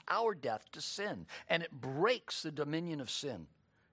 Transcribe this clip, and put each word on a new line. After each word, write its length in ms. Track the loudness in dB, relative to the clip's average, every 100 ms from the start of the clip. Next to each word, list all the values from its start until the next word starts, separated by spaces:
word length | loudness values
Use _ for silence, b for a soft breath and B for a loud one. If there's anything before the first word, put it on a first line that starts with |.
| 0
our 280 | 4 4 2
death 340 | 0 -2 -4
to 100 | -8
sin, 440 | -6 -2 -2 -2 -6 B B
and 140 | 2
it 80 | 2
breaks 720 | -6 -4 4 4 4 0 -6
the 80 | -4
dominion 500 | -2 0 0 0 -4
of 80 | -4
sin 380 | -4 -4 -6 -10 _ _ b b